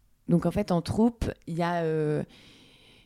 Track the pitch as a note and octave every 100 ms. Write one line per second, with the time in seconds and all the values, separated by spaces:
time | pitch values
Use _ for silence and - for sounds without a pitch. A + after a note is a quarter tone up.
0 | _ _ - F3 E3+ E3 G#3 F3 E3 -
1 | A#3 A#3 - - - E3 E3+ F3 D#3+ D#3
2 | D3+ D3 - - - - - - - -